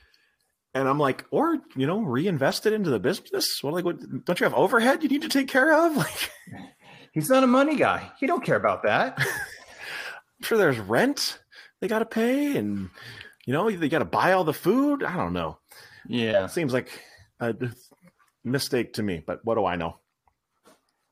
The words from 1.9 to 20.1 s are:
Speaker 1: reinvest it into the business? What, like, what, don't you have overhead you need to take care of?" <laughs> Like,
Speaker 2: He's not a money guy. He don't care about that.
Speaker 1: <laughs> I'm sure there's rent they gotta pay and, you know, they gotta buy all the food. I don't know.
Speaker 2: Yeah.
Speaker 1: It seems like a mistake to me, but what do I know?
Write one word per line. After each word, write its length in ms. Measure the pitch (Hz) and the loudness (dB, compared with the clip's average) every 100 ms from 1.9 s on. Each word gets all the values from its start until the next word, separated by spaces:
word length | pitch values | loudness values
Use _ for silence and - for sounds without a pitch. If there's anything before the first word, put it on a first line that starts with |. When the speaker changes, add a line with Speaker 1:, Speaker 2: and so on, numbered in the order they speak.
| 202 | -2
Speaker 1:
reinvest 640 | 180 120 196 143 143 - 220 | -2 0 0 0 0 0 -2
it 60 | |
into 180 | 214 175 | 0 0
the 80 | 110 | 0
business? 580 | 117 - - 370 - - | 0 -4 -6 -4 -4 -4
What, 100 | 135 | -4
like, 100 | 175 | -2
what, 400 | 175 - - 131 | -4 -6 -10 -10
don't 140 | - 185 | -4 0
you 60 | |
have 100 | 196 | 2
overhead 480 | 117 190 233 247 294 | 4 4 4 4 2
you 60 | 311 | 0
need 140 | 294 | 0
to 60 | 320 | 0
take 200 | 277 269 | 0 2
care 240 | 262 302 302 339 | 2 4 6 4
of?" 100 | 277 | 2
<laughs> 0 | |
Like, 340 | 147 - - - - - - _ - - - | -2 -4 -8 -10 -18 -16 -18 _ -20 -20 -8
Speaker 2:
He's 180 | 156 151 | -4 2
not 120 | 262 | 4
a 20 | 254 | 6
money 300 | 254 294 254 | 6 4 4
guy. 340 | 120 87 - - | 2 2 -4 -6
He 60 | 269 | -2
don't 180 | 339 | 0
care 120 | - 107 | 2 2
about 260 | 104 90 | 2 2
that. 320 | 104 127 254 262 | 2 2 0 -2
Speaker 1:
<laughs> 20 | |
I'm 1200 | 392 - - - - - - - - - _ _ | -4 -4 -10 -14 -20 -18 -14 -12 -12 -16 _ _
sure 160 | - 220 | 0 4
there's 200 | 165 117 | 4 2
rent 600 | 98 123 254 285 - - _ - - - | 0 2 2 0 -6 -8 _ -20 -20 -8
they 80 | 190 | -2
gotta 160 | 220 | -2
pay 520 | 226 226 233 277 294 254 | -2 0 0 2 0 -2
and, 320 | 104 101 92 - - - - _ - | -2 -4 -8 -12 -20 -18 -20 _ -4
you 80 | |
know, 160 | 147 220 | 0 0
they 180 | 175 147 | 0 0
gotta 160 | 156 | 0
buy 280 | 87 110 151 | 0 2 4
all 120 | 185 | 4
the 80 | 156 | 2
food. 500 | - 170 247 285 277 | 0 0 2 2 0
I 140 | - 180 | -4 -4
don't 160 | 87 | -4
know. 260 | 87 78 - _ - - - - | -2 -4 -8 _ -20 -20 -20 -6
Speaker 2:
Yeah. 380 | 120 113 101 | -2 2 0
Speaker 1:
It 60 | 95 | 0
seems 220 | 175 143 | -2 0
like 160 | 123 - - - - - - | -2 -4 -18 -20 -20 -20 -6
a 140 | 117 110 123 - _ _ - _ _ _ | -6 -4 -8 -10 _ _ -20 _ _ _
mistake 500 | 117 135 - 127 - | -4 -4 0 -2 -2
to 80 | - | -4
me, 200 | 104 82 - | -4 -4 -6
but 160 | 87 | -6
what 100 | 113 | -2
do 100 | 113 | 0
I 120 | 92 87 | 0 -2
know? 200 | 82 - _ | -4 -8 _